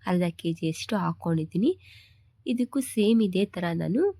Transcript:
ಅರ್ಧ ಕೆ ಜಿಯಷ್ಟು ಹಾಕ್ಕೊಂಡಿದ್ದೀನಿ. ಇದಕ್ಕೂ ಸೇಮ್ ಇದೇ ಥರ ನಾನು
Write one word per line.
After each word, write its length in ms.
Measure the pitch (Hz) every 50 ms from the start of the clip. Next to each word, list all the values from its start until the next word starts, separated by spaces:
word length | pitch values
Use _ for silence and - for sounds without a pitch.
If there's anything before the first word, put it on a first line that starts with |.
| - -
ಅರ್ಧ 160 | 185 180 180 175 165 -
ಕೆ 100 | - 170 165 165
ಜಿಯಷ್ಟು 340 | - 160 160 - - - 226 202
ಹಾಕ್ಕೊಂಡಿದ್ದೀನಿ. 680 | 180 165 165 - - 170 165 160 156 160 - 175 208 294 370 - - - - - - _ _ _ _ _ _ _ _ -
ಇದಕ್ಕೂ 280 | 254 240 247 240 - 277 262 - -
ಸೇಮ್ 260 | 226 208 208 233 226 220
ಇದೇ 180 | 196 180 185 202 202 -
ಥರ 100 | 180 180 170 170 170
ನಾನು 180 | 165 160 180 247 359 403 381 -